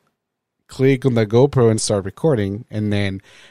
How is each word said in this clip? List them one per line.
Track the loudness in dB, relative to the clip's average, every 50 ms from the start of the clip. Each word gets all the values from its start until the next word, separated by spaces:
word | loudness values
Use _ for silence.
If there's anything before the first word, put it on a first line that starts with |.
| _ _ _ _ _ _ _ _ _ _ _ _ _ _
click | -6 -2 0 2 2 2 0
on | 0 0
the | 0 0
GoPro | 2 4 4 4 4 4 2 2 2
and | 2 0
start | -2 -2 -2 -2 -2
recording, | -6 -10 -4 -2 0 0 0 -2 -4 -4 -8 -10 -10
and | -6 -4 -2 -2 -2
then | -2 -2 -2 -4 -8 -12 _ -20 -20 -20 -20